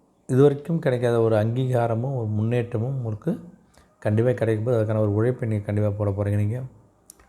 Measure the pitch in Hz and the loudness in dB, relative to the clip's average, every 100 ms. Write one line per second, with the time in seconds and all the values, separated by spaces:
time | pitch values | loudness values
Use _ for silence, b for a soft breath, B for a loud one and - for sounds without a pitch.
0 | _ _ - 127 143 143 - 165 147 123 | _ _ 0 4 4 4 -2 -2 0 0
1 | 120 117 113 107 110 120 127 127 117 113 | 2 2 4 2 2 0 0 0 0 -2
2 | 127 131 110 107 110 120 113 113 120 135 | -4 -4 -2 0 0 0 -2 -4 -4 -4
3 | 113 107 - 214 - - b b b _ | -6 -6 -6 -6 -8 -20 b b b _
4 | - 107 120 120 113 110 113 117 110 110 | 0 2 2 2 0 0 0 0 0 0
5 | 107 104 117 127 117 107 101 104 107 104 | 2 2 0 0 -2 -2 -2 0 0 0
6 | 101 98 101 104 104 123 131 - _ _ | -2 0 0 0 0 -4 -8 -14 _ _
7 | - b | -20 b